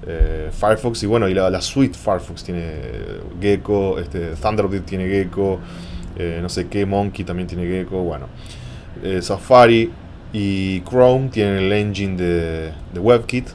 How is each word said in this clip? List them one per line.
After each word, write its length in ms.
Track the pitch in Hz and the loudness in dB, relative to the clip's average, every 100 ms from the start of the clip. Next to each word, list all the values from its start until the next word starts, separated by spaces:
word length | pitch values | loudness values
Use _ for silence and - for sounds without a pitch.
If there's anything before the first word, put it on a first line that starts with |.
| - | -8
eh, 420 | 82 80 78 78 | 0 0 0 -6
Firefox 520 | - 104 110 120 113 | 0 2 2 2 -2
y 20 | 104 | 0
bueno, 220 | 117 98 | 2 2
y 80 | 92 | 2
la, 160 | 95 | 2
la 100 | 92 | 0
suite 340 | - 139 135 - | -2 2 2 0
Firefox 480 | - 92 - 87 | -2 -2 -4 -12
tiene, 180 | - 87 | -6 -6
eh, 580 | 82 76 60 55 50 50 - 87 | -6 -8 -8 -8 -10 -10 -12 -2
Gecko, 600 | 101 101 - 101 98 92 | 2 2 2 2 2 0
este, 320 | 85 92 82 80 | -4 -4 -6 -2
Thunderbird 480 | 113 107 101 98 | 0 2 0 -2
tiene 240 | 80 92 92 | -4 -4 0
Gecko, 520 | 98 92 90 98 92 87 - - - - - | 0 0 0 0 0 -6 -14 -12 -10 -10 -6
eh, 240 | 87 85 | -4 -4
no 80 | 87 | -4
sé 180 | 92 90 | -4 -4
qué, 200 | 101 98 | -2 0
Monkey 360 | 98 101 92 | 0 -2 -4
también 240 | 90 90 90 | -6 -4 -4
tiene 200 | 87 87 | -4 -4
Gecko, 340 | 92 90 95 | -4 -4 -2
bueno. 240 | 87 76 64 - - - - - - - | -2 -4 -10 -14 -16 -14 -14 -14 -14 -8
Eh, 180 | 95 92 | -4 -2
Safari 680 | 85 98 - 127 120 113 113 - - - - | -2 -6 6 10 10 8 4 -4 -16 -16 -8
y 480 | 107 101 95 95 92 | -2 0 0 0 -2
Chrome 480 | 87 127 127 131 135 | 0 6 6 6 0
tienen 280 | 110 101 98 | 0 2 2
el 140 | 95 | 2
engine 460 | 104 104 98 98 92 | 2 0 -2 -2 0
de, 540 | 87 85 82 80 80 78 - | 0 0 0 -4 -6 -10 -10
de 60 | 87 | 0
WebKit 480 | 101 120 110 123 123 | 4 4 4 -4 -6